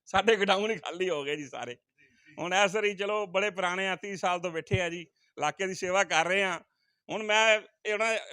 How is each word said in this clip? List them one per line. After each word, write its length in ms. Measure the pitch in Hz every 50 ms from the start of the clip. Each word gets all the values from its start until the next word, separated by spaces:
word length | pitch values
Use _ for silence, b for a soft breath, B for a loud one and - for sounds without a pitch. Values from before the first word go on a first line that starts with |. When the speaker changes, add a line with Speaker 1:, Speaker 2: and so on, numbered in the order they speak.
| _
Speaker 1:
ਸਾਡੇ 300 | - - 196 196 220 226
ਗੋਡਾਊਨ 360 | 196 208 202 190 190 208 220
ਹੀ 40 | 220
ਖਾਲੀ 340 | 175 - - 160 175 185 185
ਹੋ 140 | 165 147 139
ਗਏ 120 | 143 151
ਜੀ 120 | 156 147 127
ਸਾਰੇ। 260 | - 113 123 123 120
Speaker 2:
ਜੀ, 320 | - _ _ _ _ _
ਜੀ। 300 | _ _ _ _ _ 147 -
Speaker 1:
ਹੁਣ 140 | 160 175 185
ਇਸ 220 | 196 208 196 170
ਵਾਰੀ 200 | 214 208 208 202
ਚਲੋ 320 | 175 202 202 214 214 208 185
ਬੜੇ 220 | 175 190 202 208
ਪੁਰਾਣੇ 380 | 175 180 185 180 180 190 196 190
ਆ, 80 | 185
ਤੀਹ 220 | - - 202 196 160
ਸਾਲ 220 | - 185 180 180
ਤੋਂ 120 | 175 180
ਬੈਠੇ 300 | 165 165 151 - 202 190
ਆ 80 | 180 170
ਜੀ, 120 | 165 175 160 - _ _ _ _ _ -
ਇਲਾਕੇ 300 | 143 151 147 - 196 190
ਦੀ 60 | 185
ਸੇਵਾ 300 | - 185 180 185 196 196
ਕਰ 220 | 180 180 156 165
ਰਹੇ 180 | 170 185 202 196
ਆ। 180 | 190 175 160 - _ _ _ _ _ _ _ _ -
ਹੁਣ 140 | 160 208 220
ਮੈਂ 380 | 208 208 220 220 220 214 214 190 - _ _ -
ਇਹ 120 | - 214 202
ਨਾ 200 | 220 226 220 202 - -